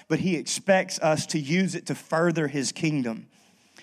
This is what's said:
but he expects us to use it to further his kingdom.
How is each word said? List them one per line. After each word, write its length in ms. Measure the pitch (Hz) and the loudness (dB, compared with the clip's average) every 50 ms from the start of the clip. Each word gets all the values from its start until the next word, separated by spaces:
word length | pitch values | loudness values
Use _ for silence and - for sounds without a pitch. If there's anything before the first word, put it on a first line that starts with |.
| - - | -6 -2
but 100 | 160 - | -2 0
he 160 | - 185 180 | 2 0 0
expects 640 | 147 120 - - - - - 190 190 180 185 - - | 0 -2 -4 -6 -4 2 4 4 4 4 0 -4 -2
us 260 | - 160 156 156 - | 0 2 2 2 0
to 120 | - - 160 | -2 -2 -4
use 380 | 143 131 165 185 196 170 139 | -2 0 2 2 2 2 -2
it 100 | 175 - | -4 -6
to 80 | - 185 | -6 -8
further 540 | - - - 165 160 170 175 165 170 156 139 | -6 -6 -2 0 2 2 4 2 2 0 -2
his 240 | 135 147 127 110 - | 0 -2 -2 -4 -4
kingdom. 560 | - 165 160 151 143 123 117 113 113 - - _ _ _ _ _ _ _ _ _ - | -2 -2 0 0 0 0 -2 -4 -6 -10 -18 _ _ _ _ _ _ _ _ _ -20